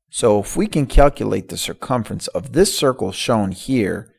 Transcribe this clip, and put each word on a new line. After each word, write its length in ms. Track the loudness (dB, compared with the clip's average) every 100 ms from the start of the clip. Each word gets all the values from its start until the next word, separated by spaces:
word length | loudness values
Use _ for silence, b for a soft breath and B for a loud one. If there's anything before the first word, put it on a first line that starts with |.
| _
So 300 | 0 2 2
if 160 | 0 -2
we 100 | -2
can 200 | 0 2
calculate 640 | 6 6 4 -2 -2 -4
the 80 | -10
circumference 720 | -10 -10 -4 -4 -4 -8 -6
of 240 | -8 -2
this 240 | 2 2 2
circle 360 | 0 0 -6
shown 400 | -4 0 0 0
here 600 | -4 -2 0 0 -2 -10